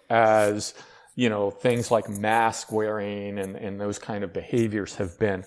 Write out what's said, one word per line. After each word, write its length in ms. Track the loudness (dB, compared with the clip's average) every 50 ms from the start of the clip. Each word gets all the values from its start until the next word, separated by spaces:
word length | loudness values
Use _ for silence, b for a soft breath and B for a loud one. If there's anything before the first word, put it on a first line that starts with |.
| _ 0
as, 640 | 4 4 6 6 6 6 6 4 2 0 -2 -6 -10 B B B B B B B B
you 140 | 0 2 2
know, 220 | 2 2 0 -2
things 400 | -2 0 0 2 2 2 2 2
like 180 | 2 0 0 0
mask 640 | -6 -2 0 2 4 4 4 4 2 -2 -6 -4 -2
wearing 640 | 0 0 0 -2 -2 -4 -6 -6 -6 -8 -6 -6 -6
and, 180 | -6 -6 -8
and 240 | -8 -8 -8 -6 -6
those 180 | -4 -4 -6 -6
kind 260 | -8 -8 -8 -6 -6
of 80 | -6 -8
behaviors 640 | -8 -6 -2 0 0 0 2 0 -2 -4 -4 -6
have 220 | -6 -6 -6 -4 -2
been, 260 | -2 0 0 -2 -6